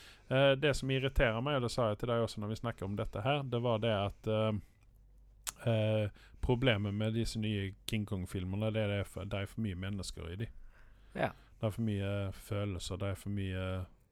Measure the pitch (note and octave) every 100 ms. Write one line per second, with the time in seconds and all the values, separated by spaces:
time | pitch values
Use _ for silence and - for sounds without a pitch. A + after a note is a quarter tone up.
0 | - - - C3 C#3 C3+ D3 C3+ C3 C3+
1 | C3+ C3+ C3 A2 C3+ C#3+ A#2+ - A#2 G#2
2 | A#2+ A#2 A2+ - G#2 A2 A#2 - F#2+ G2+
3 | G#2+ G2+ A2 C#3+ C3+ A#2+ A#2+ A2 A#2 G#2
4 | G2+ - - G#2+ A2 G#2+ - - - -
5 | - - - - - - B2 A2+ G#2+ A2
6 | G#2 - - - - B2 C3 G#2 G#2 G2+
7 | A2 A2+ A2+ A2+ G#2+ G#2 G2 F#2+ - A2
8 | G2+ G2 F2+ G2 F#2 G2 A2 G#2+ G#2 G2+
9 | F#2+ - G2 G2+ G2 - A2 F2 F#2+ G2+
10 | F2+ - E2 F2+ A2+ - - - - -
11 | - - - - - - A2 G#2 A2+ G2+
12 | G2 G2+ G2 F#2+ - G2+ G#2 F2+ - F2+
13 | G2 F#2+ - G2+ F#2+ F#2 F#2 F#2 F#2 -
14 | _